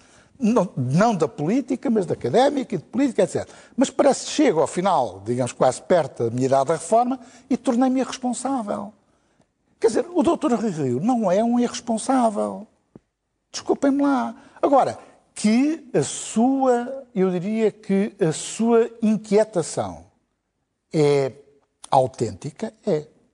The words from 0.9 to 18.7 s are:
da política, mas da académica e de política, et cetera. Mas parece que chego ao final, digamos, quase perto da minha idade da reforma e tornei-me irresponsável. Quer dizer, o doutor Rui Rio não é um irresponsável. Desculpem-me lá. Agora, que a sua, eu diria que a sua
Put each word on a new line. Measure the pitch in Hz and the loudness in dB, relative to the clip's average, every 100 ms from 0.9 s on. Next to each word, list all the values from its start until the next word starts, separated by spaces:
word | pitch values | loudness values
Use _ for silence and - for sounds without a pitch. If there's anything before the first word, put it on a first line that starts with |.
| 156 233 | 2 2
da | 190 151 | 2 -2
política, | - 151 254 - 269 285 | -2 -2 -2 -2 -6 -2
mas | 220 160 | -2 -2
da | |
académica | 127 120 190 277 285 - | -4 0 2 2 0 -4
e | 175 | -8
de | - | -6
política, | 226 277 214 | -2 0 0
et | 180 | 0
cetera. | 117 - - - - | -2 -8 -16 -8 -2
Mas | 269 | -2
parece | - 277 - | 2 2 2
que | - | -2
chego | - 285 160 | 0 2 4
ao | 135 | 0
final, | 180 196 160 113 95 104 | 0 0 0 0 -6 -6
digamos, | 123 123 | -4 -2
quase | - 135 - | 0 0 0
perto | - 175 135 - | 2 2 2 -4
da | 117 | -4
minha | 120 131 | 0 2
idade | 135 135 | 2 2
da | 160 | -2
reforma | - 226 247 262 - - - | 0 0 0 -4 -10 -14 -6
e | 240 | -4
tornei-me | 277 240 262 262 | 0 0 2 0
irresponsável. | 240 - 247 233 262 269 208 208 202 - _ _ _ _ _ _ _ - | -4 -6 -6 -6 -4 -4 -4 -8 -10 -16 _ _ _ _ _ _ _ -2
Quer | 440 | -2
dizer, | 233 349 | 0 -2
o | 349 | 0
doutor | 269 320 294 | 0 0 0
Rui | 226 220 | 0 -2
Rio | 160 131 123 | -2 -2 -2
não | 208 247 196 | 0 0 0
é | 190 | 2
um | 233 240 | 2 0
irresponsável. | 240 - - 220 - 262 226 208 208 196 214 _ _ - _ _ _ _ _ | 0 -4 -6 -6 0 0 0 0 -6 -8 -16 _ _ -20 _ _ _ _ _
Desculpem-me | - - - 277 277 | -10 -4 0 0 0
lá. | 285 262 233 - - - | 0 0 -4 -10 -20 -4
Agora, | 330 269 151 - - _ _ | 2 4 2 -2 -16 _ _
que | - 214 233 294 320 - | -2 2 2 2 -2 -4
a | 175 | -2
sua, | 135 - - 214 254 269 262 240 247 269 - 190 | -2 -6 -6 0 2 2 2 2 -2 -12 -8 -2
eu | 190 | 0
diria | 180 190 220 214 | 0 -2 0 0
que | - - 196 214 - | -2 -2 0 0 -2
a | 165 | -2
sua | 147 - - 226 | -2 -8 -2 2